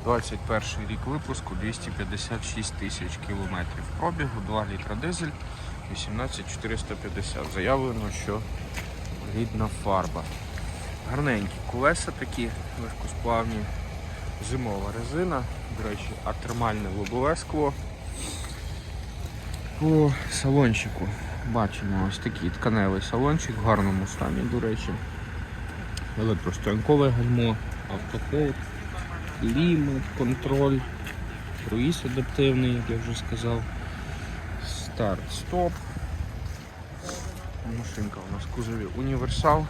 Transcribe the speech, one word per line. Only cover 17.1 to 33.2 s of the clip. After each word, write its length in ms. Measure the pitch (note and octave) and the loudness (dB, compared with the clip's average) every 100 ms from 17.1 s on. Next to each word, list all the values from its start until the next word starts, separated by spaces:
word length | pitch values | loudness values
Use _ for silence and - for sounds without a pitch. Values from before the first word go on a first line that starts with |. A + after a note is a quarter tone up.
| A#2+ C3+ E3 | 2 2 2
скло. 380 | - D#3 D3 C#3 - - - - - - - - - - - - - - - - - - - - | 0 2 2 0 -6 -8 -8 -6 -6 -6 -6 -6 -6 -6 -6 -6 -6 -6 -6 -6 -6 -6 -6 0
По 340 | D#3 D#3 D3 C3+ - | 6 8 8 6 0
салончику 760 | - C3+ C3+ C3 A2 G#2+ - F#2 G#2 - - - | 0 4 8 8 6 0 -2 -2 -2 -4 -4 0
бачимо 560 | A#2 G#2+ - G2+ G2 F#2+ | 2 2 0 0 2 2
ось 80 | G2 | 0
такий 320 | A#2 A2+ E2+ | -2 -2 -2
тканевий 520 | - A2+ A2 G2 F#2+ | 0 2 4 4 4
салончик, 560 | - A#2 C#3 D#3 - A2 | 2 2 4 4 2 0
в 80 | G#2+ | 6
гарному 420 | G#2 G2 F#2+ F#2+ | 6 6 4 0
стані, 340 | - - - - | -2 0 2 2
до 80 | B2 | 2
речі. 300 | A2+ G#2+ - A2 G2 - - - - - - - - - - - | 2 0 0 -2 -4 -6 -6 -6 -6 -6 -6 -6 -6 -6 -4 0
Електростоянкове 920 | A#2 G2 F2+ F2 - G#2+ A2 D3 C#3 | 2 2 0 0 2 2 6 8 8
гальмо, 480 | A#2+ A#2+ A#2+ A#2 A2 - - - | 6 4 4 4 2 -2 -6 -4
автохолд, 600 | G2 - A2+ - C#3+ D3 B2+ - - - - - - - - | -4 -4 -4 0 2 2 2 -4 -6 -6 -6 -6 -6 -6 -2
клімат, 640 | A2+ A#2+ E3+ E3 C#3+ C3+ - - | 2 6 6 6 4 2 0 0
контроль, 640 | B2 C3 - C#3 C#3 C3+ B2 - - - - - - - - | 2 2 2 4 6 4 0 -6 -6 -6 -6 -6 -8 -6 -2
круїз 360 | A2 C3 E3+ C#3+ | 2 2 2 0
адаптивний, 680 | B2+ B2+ - C#3 B2+ B2+ | 0 0 4 6 6 4
як 160 | A#2+ A#2 | 4 2
я 80 | A2+ | 0
вже 180 | A#2 | 0
сказав, 480 | A#2 | -2